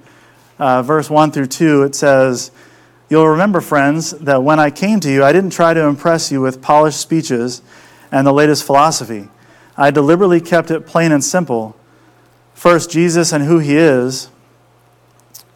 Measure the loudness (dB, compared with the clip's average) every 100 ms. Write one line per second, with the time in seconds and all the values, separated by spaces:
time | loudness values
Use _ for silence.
0 | _ _ _ _ _ -6 -2 0 0 -4
1 | 0 0 0 -2 -6 -2 0 2 0 0
2 | 2 2 2 -2 -10 -18 -20 _ _ _
3 | _ 2 2 2 0 -2 -2 0 0 -2
4 | -6 -8 -2 0 2 2 0 -2 -2 -2
5 | 0 2 2 2 0 0 0 2 0 -2
6 | -2 -2 -2 -4 -4 -4 0 2 2 -2
7 | -4 -4 -2 -4 -6 -10 -18 -20 -20 _
8 | _ 0 2 4 2 0 0 2 2 0
9 | -8 -12 -14 _ _ _ _ -2 0 2
10 | 2 2 2 0 0 -2 -2 -8 -4 -2
11 | 0 0 0 -4 -4 -6 -6 -14 _ _
12 | _ _ _ _ _ _ 0 2 0 -2
13 | 0 0 -2 -2 0 0 2 2 2 2
14 | -2 -6 -14 _ _ _ _ _ _ _
15 | _ _ _ -20 _